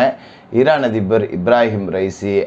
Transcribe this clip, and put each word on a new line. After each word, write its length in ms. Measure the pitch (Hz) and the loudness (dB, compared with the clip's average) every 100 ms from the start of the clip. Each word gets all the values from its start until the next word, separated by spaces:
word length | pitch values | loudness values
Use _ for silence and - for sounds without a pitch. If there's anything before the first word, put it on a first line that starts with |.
| 131 - - - - | 0 -2 -14 -20 -4
ஈரான் 300 | 113 135 151 | 2 2 2
அதிபர் 400 | 127 110 95 110 104 | 0 -2 0 0 0
இப்ராஹிம் 580 | 90 90 120 117 107 95 | -4 0 2 2 -2 -4
ரைசி, 540 | 92 95 90 98 98 | -4 -4 -4 -2 -2